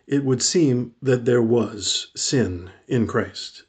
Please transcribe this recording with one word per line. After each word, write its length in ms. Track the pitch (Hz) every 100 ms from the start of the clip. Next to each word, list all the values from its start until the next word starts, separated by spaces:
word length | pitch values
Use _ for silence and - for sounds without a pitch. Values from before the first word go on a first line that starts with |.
| -
It 180 | 143
would 160 | 135 127
seem 540 | - 185 151 123 120 -
that 240 | 127 123 117
there 160 | 123
was 640 | 113 120 101 101 95 - - -
sin 540 | - 139 98 87 87 - -
in 200 | 123 104
Christ. 580 | 120 98 - - -